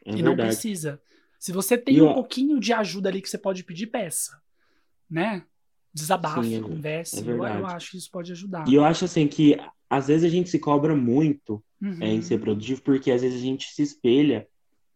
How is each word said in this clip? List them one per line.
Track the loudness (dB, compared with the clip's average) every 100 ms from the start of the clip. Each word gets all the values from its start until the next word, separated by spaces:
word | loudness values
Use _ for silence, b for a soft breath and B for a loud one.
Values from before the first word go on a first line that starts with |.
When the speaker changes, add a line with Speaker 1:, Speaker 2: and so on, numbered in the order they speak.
| -8
Speaker 1:
É | 0
Speaker 2:
E |
não | 2 2
Speaker 1:
verdade. |
Speaker 2:
precisa. | 2 0 -4 -6 -8 -10 _ _ _ _
Se | -10
você | -4 0 0
tem | 6 8
Speaker 1:
E |
Speaker 2:
um | 8
Speaker 1:
eu |
Speaker 2:
pouquinho | 6 -2 -2 0 0
de | 0
ajuda | 0 -2 -4 -4
ali | -4
que | -6
você | -8
pode | -4 -6
pedir, | -8 -10 -8
peça. | -6 -6 -6 -8 -12 _ _ _ _ _ _ -10
Né? | -4 -4 -4 -10 _ _ _ _
Desabafe, | -10 -4 -2 -2 -2
Speaker 1:
Sim, | -2 -4 -6 -8 -6 -8 -8
é, | -8
Speaker 2:
converse. |
Speaker 1:
é | -4
Speaker 2:
Eu, | -4 -4
eu | -4 -6
Speaker 1:
verdade. |
Speaker 2:
acho | -8 -12
que | -14
isso | -14
pode | -12 -12
ajudar. | -12 -10 -6 4
Speaker 1:
E |
eu | 6
acho, | 6 4
assim, | 0 2 0
que | 4 4 4 0 -16 -4
às | -2 2
vezes | 2
a | 4
gente | 2 0
se | -2
cobra | 0 2 2 2
muito, | 2 2 2 0 -6 -10 -12 -10 -8 -4
é, | -2
em | -2
ser | -2 -4
Speaker 2:
Uhum. |
Speaker 1:
produtivo, | -2 -4 -4 -4
porque | 0 0 2
às | 0
vezes | 0 -2
a |
gente | -4 -6 -8
se | -4
espelha | -4 0 2 4 4 0 -4 _ _ _ _